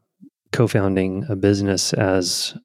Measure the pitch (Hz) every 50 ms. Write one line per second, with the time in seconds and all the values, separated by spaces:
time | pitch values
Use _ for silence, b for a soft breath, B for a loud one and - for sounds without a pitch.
0 | _ _ _ _ - - _ _ _ _ - - 123 104 - 110 98 98 95 95
1 | 92 92 92 98 127 156 107 98 95 101 101 98 101 101 98 90 - - - -
2 | 110 95 95 95 90 87 - - - - - -